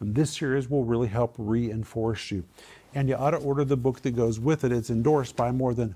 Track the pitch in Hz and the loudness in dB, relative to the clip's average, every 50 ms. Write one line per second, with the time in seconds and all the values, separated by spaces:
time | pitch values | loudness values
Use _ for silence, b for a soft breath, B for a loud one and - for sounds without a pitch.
0 | 107 104 104 139 156 147 - - 156 135 131 139 131 123 143 143 127 113 120 117 | -6 -2 0 2 2 0 0 -2 -2 0 0 0 0 0 0 0 2 2 2 2
1 | 123 110 95 120 120 117 - - 110 104 113 117 120 113 107 113 107 - - 113 | 0 0 0 0 0 0 -2 -4 -2 0 0 0 0 0 -2 -4 -6 -6 -4 -2
2 | 110 117 110 98 - - 107 95 85 - B B B B B B B B B 139 | -2 -2 -2 -4 -6 -6 -6 -6 -6 -8 B B B B B B B B B -2
3 | 139 131 131 - 131 151 131 120 - 139 139 143 143 131 143 131 120 135 123 - | 0 0 0 0 0 0 0 0 0 0 0 0 2 2 2 2 2 0 0 0
4 | - 139 120 120 117 117 110 110 117 143 156 147 - 127 123 120 113 - 120 113 | -2 -2 0 2 2 2 0 0 0 0 0 2 2 0 0 0 0 0 0 2
5 | 113 151 151 143 127 - - - 120 123 127 127 131 127 120 120 120 107 92 | 2 4 4 2 2 -2 -2 -2 0 0 0 0 0 0 0 0 -2 -4 -4